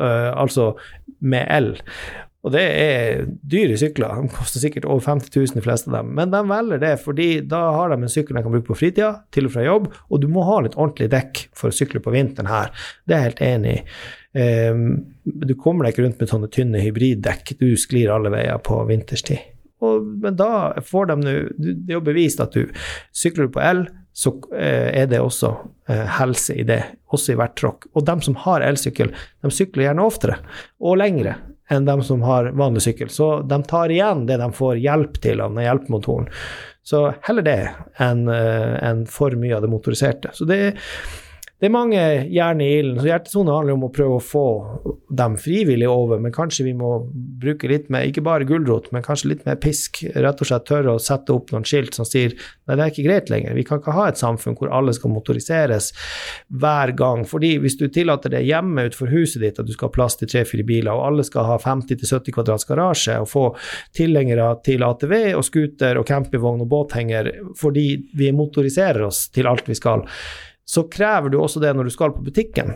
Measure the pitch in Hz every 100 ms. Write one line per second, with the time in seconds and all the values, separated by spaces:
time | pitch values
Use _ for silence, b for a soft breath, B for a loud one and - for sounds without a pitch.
0 | 123 117 120 131 135 135 113 - B B
1 | - - 135 127 - 151 110 113 - B
2 | B B B _ - 143 185 78 151 127
3 | 117 120 - - 143 180 180 107 151 -
4 | 110 110 135 - 123 127 147 - 147 135
5 | 135 147 127 135 135 120 110 117 - 113
6 | 113 135 180 196 202 208 233 143 156 143
7 | - 143 170 156 139 170 165 151 180 131
8 | 123 151 151 127 113 117 117 113 170 180
9 | 214 208 _ - 131 120 131 208 196 B
10 | B 147 143 180 175 208 113 - 151 147
11 | 110 131 - - - - 117 - 135 -
12 | - 123 135 - 98 107 104 B B B
13 | - 160 120 - 131 120 113 - - B
14 | B B B 139 120 117 113 117 117 135
15 | - - - - 135 131 165 175 123 113
16 | 123 113 113 110 107 - 123 107 107 107
17 | 127 110 - - - - 127 110 - 127
18 | 110 107 104 104 120 117 - 113 110 110
19 | - - - 139 - - - - 226 220
20 | 214 208 208 185 208 220 156 - 120 185
21 | 190 147 143 143 147 - 156 165 180 170
22 | 151 160 160 - 113 - - - B B
23 | B - 170 165 131 131 151 180 180 -
24 | - - 135 135 - - 139 127 120 131
25 | 135 123 123 - 120 110 - - - 110
26 | 110 - 131 123 - - 120 113 - -
27 | - 143 - 120 117 - 123 - - 156
28 | 147 170 147 131 185 170 127 143 131 -
29 | 113 - B B 143 - 190 139 139 151
30 | 220 214 - - B B B B 170 185
31 | 202 156 101 - - - - 143 139 139
32 | 131 127 120 127 123 139 139 113 117 110
33 | 113 - 151 151 139 139 143 170 165 170
34 | 208 160 117 127 120 - 131 123 139 156
35 | 147 - 113 107 107 107 120 135 135 113
36 | - - 117 B B B B B - 151
37 | 143 - - 226 156 117 95 - - -
38 | 123 120 120 117 113 113 113 113 117 113
39 | 113 - 143 120 120 110 110 110 - -
40 | 139 - - - 160 196 202 202 B B
41 | B B B B B - 196 240 240 202
42 | 160 143 143 175 170 160 143 151 143 123
43 | 147 170 170 202 175 147 143 135 127 139
44 | 135 123 - 147 135 107 107 120 - -
45 | - 131 120 107 151 190 185 120 120 123
46 | 117 110 117 120 165 - 131 123 120 120
47 | 123 135 131 131 127 151 127 147 147 131
48 | 131 147 156 160 135 165 139 113 - 123
49 | 120 143 143 147 139 139 151 147 - -
50 | 165 143 131 139 139 - - 147 135 117
51 | - 135 - 127 - 113 110 143 127 -
52 | 113 131 123 120 B B - 135 156 151
53 | 147 196 - 110 - 123 123 147 151 165
54 | 202 - 120 113 120 117 139 131 135 117
55 | 120 107 - 120 - 165 143 117 - -
56 | B B B B B 131 151 147 139 139
57 | 127 117 110 156 165 151 139 - 139 170
58 | 170 143 135 127 127 156 185 147 120 -
59 | 127 160 165 120 107 104 110 107 127 -
60 | 123 - 123 123 113 - 107 117 113 117
61 | 135 147 127 127 113 117 139 135 127 -
62 | - 131 127 117 113 110 - 139 180 156
63 | - 113 107 143 127 - B B B -
64 | 165 151 131 117 113 117 - 131 123 120
65 | 143 220 214 170 - 160 151 143 131 123
66 | 113 139 131 123 120 117 120 147 143 123
67 | 113 113 107 - 190 - 151 143 143 139
68 | - 147 139 143 147 147 139 143 190 120
69 | 104 - - - 123 123 - 117 117 110
70 | - B B B B B - - 165 -
71 | 208 202 139 143 156 156 151 135 123 -
72 | 156 - 131 208 220 - -